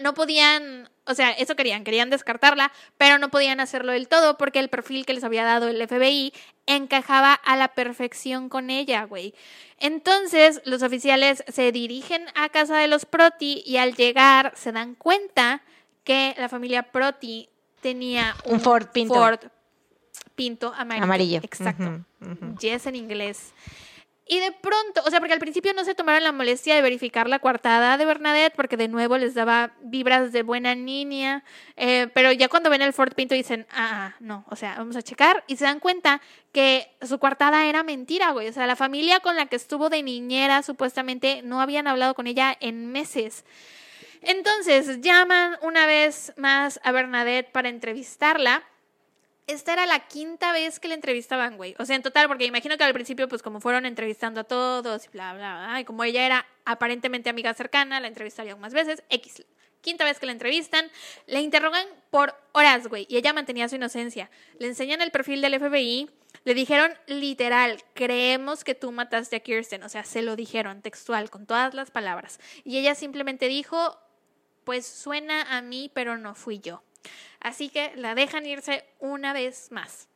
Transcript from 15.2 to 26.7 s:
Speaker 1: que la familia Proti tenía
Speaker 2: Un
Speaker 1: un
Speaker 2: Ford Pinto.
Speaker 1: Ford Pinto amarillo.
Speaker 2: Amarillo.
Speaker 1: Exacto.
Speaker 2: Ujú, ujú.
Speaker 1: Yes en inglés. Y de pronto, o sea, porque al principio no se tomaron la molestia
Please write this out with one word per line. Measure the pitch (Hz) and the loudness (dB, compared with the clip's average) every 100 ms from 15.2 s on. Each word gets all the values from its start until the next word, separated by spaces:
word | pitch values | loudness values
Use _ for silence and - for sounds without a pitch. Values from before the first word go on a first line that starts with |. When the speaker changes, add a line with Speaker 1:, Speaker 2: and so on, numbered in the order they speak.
| 403 - 240 277 _ _ _ _ | 2 2 2 0 _ _ _ _
Speaker 1:
que | - 269 269 262 | 0 2 2 -2
la | 247 | -6
familia | 247 247 247 | -6 -4 -4
Proti | 247 262 269 277 240 226 233 _ _ _ | -2 0 0 -2 -10 -14 -16 _ _ _
tenía | 262 254 247 240 226 - | -8 -6 -4 -2 -2 -2
Speaker 2:
Un | 247 233 | -2 2
Speaker 1:
un | |
Speaker 2:
Ford | 240 233 220 | 4 4 2
Pinto. | 247 226 | -2 2
Speaker 1:
Ford | 247 226 226 - _ _ _ _ _ _ - - | 6 6 4 -4 _ _ _ _ _ _ -20 -16
Pinto | - 247 233 240 247 | -6 -6 -4 -8 -6
amarillo. | 240 220 | -6 -2
Speaker 2:
Amarillo. | 190 190 185 170 | 2 2 2 -2
Speaker 1:
Exacto. | - - 185 165 180 165 175 _ | -6 -6 -6 -4 -6 -8 -14 _
Speaker 2:
Ujú, | 185 | -16
ujú. | 175 185 208 | -12 -12 -6
Speaker 1:
Yes | 220 240 269 | -6 -4 -6
en | 254 | -10
inglés. | 220 208 202 202 - _ - - - - _ _ - | -10 -8 -8 -10 -16 _ -20 -20 -20 -20 _ _ -4
Y | 349 | -2
de | 381 | -2
pronto, | 370 392 427 427 381 | -4 -2 -2 0 -2
o | 302 | 2
sea, | 339 | 2
porque | 330 | 2
al | 320 | 0
principio | 320 330 381 | -2 -2 -2
no | 381 | 0
se | 370 | -2
tomaron | 381 330 302 | -2 2 4
la | 320 | 2
molestia | 277 247 254 - | 0 0 0 2